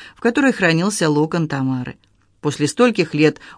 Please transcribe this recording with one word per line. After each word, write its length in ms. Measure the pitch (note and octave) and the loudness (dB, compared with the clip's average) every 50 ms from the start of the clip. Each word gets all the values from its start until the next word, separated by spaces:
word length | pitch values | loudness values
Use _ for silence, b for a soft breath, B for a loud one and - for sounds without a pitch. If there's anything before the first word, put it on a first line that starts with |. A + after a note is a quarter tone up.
| B B B | B B B
в 60 | B | B
которой 320 | - A#3 A#3 D4 C4+ C4 - | -2 -2 0 2 2 2 2
хранился 560 | - F#3 E3 D#3+ D#3+ F3+ G#3+ G#3 - E3+ D3+ | 2 2 2 2 2 0 -2 -2 0 0 0
локон 380 | D3 D3 D#3 D#3 - E3+ D#3+ | 2 0 0 0 -2 -4 -2
Тамары. 500 | D3 C#3+ C3+ C3 C3 C3 B2+ B2 B2 - _ _ _ _ _ _ _ _ _ | -2 -2 -4 -2 -2 -2 -4 -6 -10 -14 _ _ _ _ _ _ _ _ _
После 260 | - D3 B2+ - D3 | -6 -6 -2 -2 -4
стольких 460 | C#3+ - - B3 B3 G#3+ - E3 - - | -2 2 2 2 2 2 0 -4 -2 0
лет 260 | D3 D#3 D3+ D3 - B B B | 2 2 2 2 -2 B B B